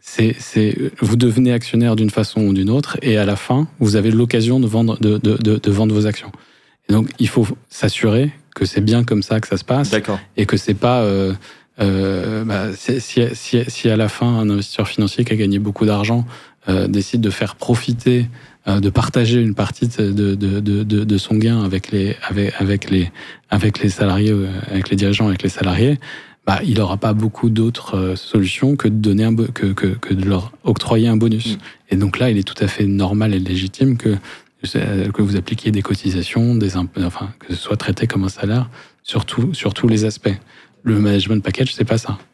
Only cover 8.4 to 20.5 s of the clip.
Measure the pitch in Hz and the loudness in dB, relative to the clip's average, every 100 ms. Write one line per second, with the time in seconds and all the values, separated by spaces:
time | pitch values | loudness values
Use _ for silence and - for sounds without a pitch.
8.4 | _ - 98 - 107 117 120 104 98 110 | _ -6 -4 0 2 2 2 0 0 -2
9.4 | 104 98 - 127 139 107 104 98 - - | -2 -6 -2 0 0 -2 -2 -6 -6 -4
10.4 | 104 101 - 98 120 123 107 98 98 95 | 0 0 0 0 2 2 2 2 0 -4
11.4 | - - _ - 101 95 98 98 - 110 | -10 -20 _ -2 0 2 0 -2 -4 -4
12.4 | 113 104 104 95 - 127 - - 120 117 | -2 -2 -4 -6 -4 -4 0 0 0 -2
13.4 | - 120 120 - 120 110 107 - 120 120 | -2 -2 -2 -2 0 2 0 0 0 2
14.4 | 107 101 101 - 101 - 104 - 120 107 | 2 0 -2 -4 -4 0 -2 0 -2 0
15.4 | 101 101 104 101 107 104 101 117 120 - | 2 0 -2 0 0 2 2 0 -2 -8
16.4 | - _ - 95 95 101 98 120 110 90 | -20 _ -2 0 2 0 0 0 0 -2
17.4 | 104 - - 120 - 120 - 123 120 - | -6 -6 -2 0 0 -2 2 2 0 -6
18.4 | - - - 98 98 92 - 135 117 120 | -20 -12 -2 2 2 2 0 2 2 4
19.4 | 113 98 101 - 120 - 104 101 101 98 | 2 0 -4 -2 -4 0 0 2 0 0
20.4 | 101 | 0